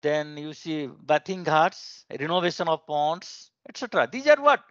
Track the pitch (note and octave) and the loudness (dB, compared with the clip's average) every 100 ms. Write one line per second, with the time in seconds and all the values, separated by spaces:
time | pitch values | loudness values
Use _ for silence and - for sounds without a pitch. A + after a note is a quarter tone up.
0 | D3 D3+ D3+ D3 D3+ D3 E3 D#3 C#3+ - | 0 -2 -4 -10 -12 -12 -8 -6 -6 -10
1 | - D3+ - F#3 F3 D#3 E3+ - - - | 0 0 0 -8 0 2 2 0 -20 -20
2 | _ - D3 F3+ F3 E3 E3+ D#3+ - D3 | _ -10 -2 0 0 -2 -2 -2 -2 -2
3 | D3+ F3 - - - _ - - B3 F#3+ | -2 -2 -8 -20 -20 _ -20 -12 -4 0
4 | B2 B3 C#4 D4 C#4+ C4+ _ | 0 0 4 6 6 4 _